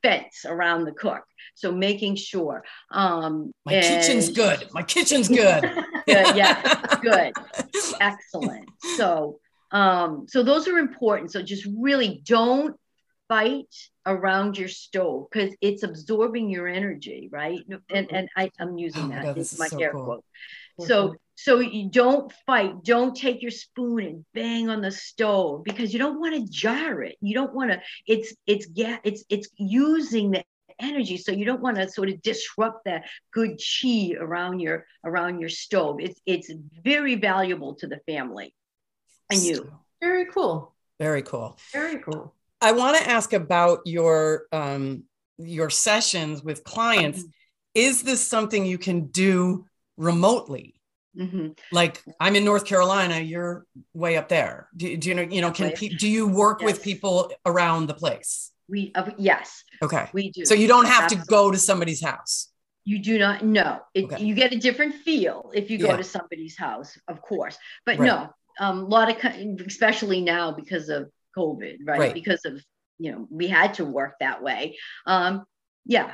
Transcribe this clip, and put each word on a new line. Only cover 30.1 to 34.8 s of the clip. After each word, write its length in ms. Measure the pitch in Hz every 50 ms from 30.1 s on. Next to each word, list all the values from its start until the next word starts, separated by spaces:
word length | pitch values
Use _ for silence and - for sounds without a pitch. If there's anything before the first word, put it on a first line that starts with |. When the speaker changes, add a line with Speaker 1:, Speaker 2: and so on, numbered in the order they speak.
| 226 226 208 202
Speaker 1:
the 120 | 190 175 - _ _ _ _ _ - -
energy. 360 | 220 277 294 285 233 180 180 180
So 120 | - -
you 140 | 190 196 208
don't 160 | 226 254 247
wanna 260 | 247 254 226 196 190 190
sort 180 | - - 196 196
of 140 | 190 -
disrupt 640 | _ 220 - - - - - - 220 226 220 - _
that 180 | 196 175 160 - - - - _ _
good 280 | - 226 226 202 165 -
chi 520 | - - - - - 254 240 220 196 175 170 -
around 420 | 165 160 170 175 180 180 185 185
your, 260 | 170 156 160 165